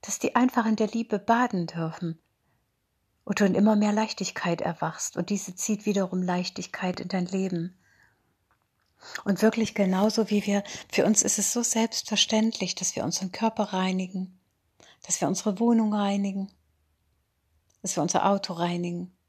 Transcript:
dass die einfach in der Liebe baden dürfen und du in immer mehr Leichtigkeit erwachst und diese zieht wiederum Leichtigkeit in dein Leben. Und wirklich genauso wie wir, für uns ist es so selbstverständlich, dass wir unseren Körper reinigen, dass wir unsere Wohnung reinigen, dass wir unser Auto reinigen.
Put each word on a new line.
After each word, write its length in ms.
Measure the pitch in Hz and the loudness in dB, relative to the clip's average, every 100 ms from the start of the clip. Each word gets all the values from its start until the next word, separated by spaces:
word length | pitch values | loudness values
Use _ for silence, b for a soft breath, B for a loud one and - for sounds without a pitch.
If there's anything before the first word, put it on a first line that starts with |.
dass 160 | - - | -8 -4
die 180 | - - | 0 2
einfach 300 | 247 - 220 | 2 2 0
in 100 | 220 | 2
der 120 | 214 | 0
Liebe 300 | 226 233 208 | -2 -2 -4
baden 480 | 202 226 247 185 165 | 2 2 4 0 -4
dürfen 540 | 165 165 165 170 165 _ _ _ _ _ _ _ _ _ _ | -4 -6 -4 -6 -8 _ _ _ _ _ _ _ _ _ _
und 160 | - 196 | -6 2
du 40 | |
in 100 | 202 | 4
immer 220 | 185 208 214 | 6 6 6
mehr 160 | 208 | 4
Leichtigkeit 680 | 214 220 - 190 - - 170 | 2 0 -4 -6 -4 -2 -2
erwachst 560 | - 170 160 - - - | -2 -2 -4 -4 -8 -6
und 140 | 175 | -4
diese 240 | 202 - | -4 -4
zieht 320 | 180 - 208 208 | -8 -4 -2 0
wiederum 360 | 202 185 185 | 0 0 -2
Leichtigkeit 760 | 180 180 180 - 180 - 185 180 | 0 -2 -2 -6 -10 -6 -4 -4
in 80 | 180 | -4
dein 180 | 190 180 | -4 -2
Leben. 520 | 190 190 180 170 - b b b b b _ _ _ _ _ _ _ B B | -2 -2 -2 -4 -8 b b b b b _ _ _ _ _ _ _ B B
Und 180 | - 190 | -2 4
wirklich 320 | 220 220 220 | 4 4 -2
genauso 540 | - 190 185 208 214 214 | 2 2 4 2 2 2
wie 160 | 208 | 2
wir, 200 | 202 202 202 B B | 2 0 0 B B
für 140 | - | 2
uns 180 | - 214 | 4 4
ist 160 | - - | 2 2
es 140 | 202 | 0
so 100 | 240 | 0
selbstverständlich, 1120 | 233 233 226 - - 208 - 220 220 - 185 | 0 2 0 -2 -4 0 2 4 2 0 -4
dass 220 | - 185 - | -4 -4 -2
wir 80 | |
unseren 260 | 139 - 190 | -4 -4 -6
Körper 420 | 180 220 220 208 | -2 -2 0 -2
reinigen, 680 | 185 185 185 185 190 185 - _ _ _ _ b b - | 0 0 0 -4 -6 -10 -12 _ _ _ _ b b -6
dass 140 | - | -2
wir 80 | - | 0
unsere 320 | 185 - 190 | -2 -2 0
Wohnung 340 | 233 233 220 | 4 4 4
reinigen, 560 | 208 202 202 202 196 196 _ _ _ _ _ _ _ _ _ _ _ _ _ | 0 0 0 -2 -4 -8 _ _ _ _ _ _ _ _ _ _ _ _ _
dass 160 | 190 - | -6 -2
wir 60 | |
unser 240 | 156 165 - | 2 2 2
Auto 260 | 202 196 | 2 -2
reinigen. 640 | 170 175 175 175 175 180 _ | -2 -2 0 -4 -6 -10 _